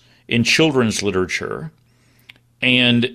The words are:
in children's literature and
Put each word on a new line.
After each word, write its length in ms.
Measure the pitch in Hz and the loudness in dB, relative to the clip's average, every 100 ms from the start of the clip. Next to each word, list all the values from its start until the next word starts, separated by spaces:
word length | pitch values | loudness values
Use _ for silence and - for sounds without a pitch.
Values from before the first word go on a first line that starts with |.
| _ _ - | _ _ -4
in 160 | 117 | -2
children's 580 | 117 - 160 131 113 98 | 2 2 2 2 0 -2
literature 680 | 101 92 90 - - 55 156 - _ _ _ _ - - _ _ | -2 -2 -2 -4 -8 -10 -12 -16 _ _ _ _ -20 -20 _ _
and 440 | 123 123 123 120 123 | 0 2 2 2 0